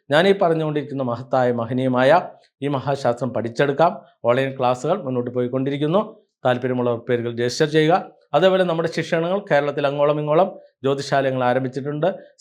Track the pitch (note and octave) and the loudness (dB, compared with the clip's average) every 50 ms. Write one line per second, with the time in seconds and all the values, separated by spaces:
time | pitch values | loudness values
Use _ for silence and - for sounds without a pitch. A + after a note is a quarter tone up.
0 | _ - C#3 D#3 F3+ G3 F#3+ G3 G3 E3+ E3 D#3+ D#3 D#3 D3 D3 C#3 C3 C3+ C#3 | _ 0 2 4 4 4 4 2 2 0 2 0 -2 -2 -4 -4 -6 -6 -6 -6
1 | C3 B2 A#2 A#2 C3 C3 - C3 B2+ B2 A#2+ A#2 A2+ A2 C3 B2+ C3 C3 B2+ B2 | -4 -4 -6 -6 -4 -2 0 2 2 2 0 -2 -4 -4 -4 -2 -2 0 2 4
2 | B2+ C#3 D#3 F#3 - - - - _ _ _ _ C3+ C#3+ D3 B2+ - D3 C#3 C3+ | 6 6 6 4 2 -2 -10 -20 _ _ _ _ -6 -4 -4 -4 -2 -4 -4 0
3 | - B2+ A#2+ - C#3 B2 A2+ A2 A2 A#2 A#2 - C#3+ C#3 C3+ - D#3+ F3+ G3+ - | 0 -2 -2 -2 -4 -4 -4 -4 -6 -4 0 0 0 2 4 4 2 2 2 -2
4 | - _ _ _ - A#2 A#2+ C3 C3+ C3+ C3 - B2+ A#2+ B2+ B2+ - D3+ F3+ G3+ | -12 _ _ _ 0 2 2 2 0 -2 -2 -2 0 0 0 0 -2 -2 -2 -2
5 | D#3+ C3+ B2+ B2 A#2+ B2 A#2+ B2 B2 A#2+ C3 C3 C3+ C#3 C#3 C#3 D3 D3+ E3+ G3+ | -2 -4 -4 -4 -4 -2 -2 -4 -2 -2 -2 -2 -2 -2 -2 -2 0 0 0 0
6 | A3 A3+ - - _ _ _ _ - B2+ B2 B2 B2+ B2+ B2+ B2 B2 B2 A#2+ A2 | 0 -2 -8 -20 _ _ _ _ -2 0 0 0 -2 -2 -2 0 0 -2 -2 -2
7 | A#2 - B2 A#2+ A#2 A#2+ A#2+ A2+ A#2+ B2 - - D#3 D3 D3 D#3 D#3 D#3 F3 G3+ | -2 -2 -2 -2 -2 -4 -4 -2 -4 -2 0 0 0 2 2 2 4 4 2 0
8 | - - - _ _ _ - D3+ F3+ F#3+ F#3 F#3+ F#3 F3 E3 E3 E3 E3 - E3+ | 0 -6 -16 _ _ _ 2 4 4 4 4 4 2 0 0 -2 -2 -2 -4 -4
9 | D3+ - F3 E3 D#3+ E3+ F#3 G3+ G3+ - D#3 C#3+ D3 D3 C3+ D3 C#3+ C#3 C#3+ D3 | -2 -2 -2 0 0 0 -2 -4 0 0 0 2 2 0 -2 -2 -2 -2 0 2
10 | C#3+ D3 D3 D3+ D3+ D3+ D3+ E3 F#3+ G3+ - - - _ _ _ B2+ C3+ C#3 C#3 | 2 2 2 0 0 2 2 2 2 2 -2 -10 -20 _ _ _ -2 -2 -2 -2
11 | C3+ - D3 C#3 C3+ C3+ C3 C3 B2 B2 B2 C3 C3 B2+ - C#3 C3 D3 D3 D3+ | -2 0 0 0 2 0 0 0 2 2 2 0 -2 -4 -6 -6 -6 -6 -4 -2
12 | D#3 F#3 G#3 - - - _ _ | -2 -2 -2 -4 -12 -20 _ _